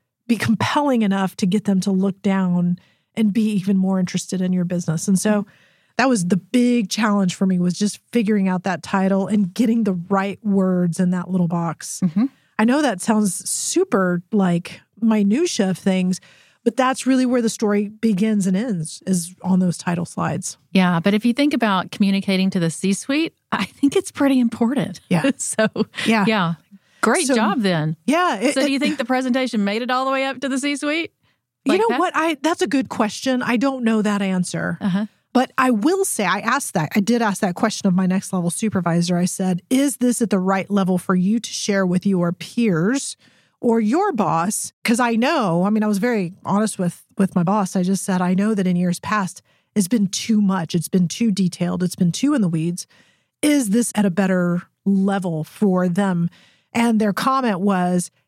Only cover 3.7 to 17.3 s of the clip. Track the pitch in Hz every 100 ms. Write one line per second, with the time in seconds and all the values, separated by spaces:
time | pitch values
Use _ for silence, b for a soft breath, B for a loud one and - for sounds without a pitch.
3.7 | 196 190 190 180 180 - 185 185 185 175
4.7 | 175 175 160 - 190 220 208 208 b b
5.7 | b b b 254 233 175 190 - 247 247
6.7 | 240 196 - 220 202 190 - 190 185 180
7.7 | 175 208 - _ 240 214 208 190 185 190
8.7 | 170 - 196 190 196 196 214 190 185 254
9.7 | 240 214 185 170 196 196 190 214 196 185
10.7 | 180 180 160 180 180 175 185 170 170 165
11.7 | - - - 180 190 262 b b b 220
12.7 | 277 294 185 - 214 208 - - - -
13.7 | 320 381 208 185 175 - 208 190 175 -
14.7 | - _ - 226 220 202 233 349 - 190
15.7 | 185 - 185 185 185 b b b b -
16.7 | 226 254 269 254 262 254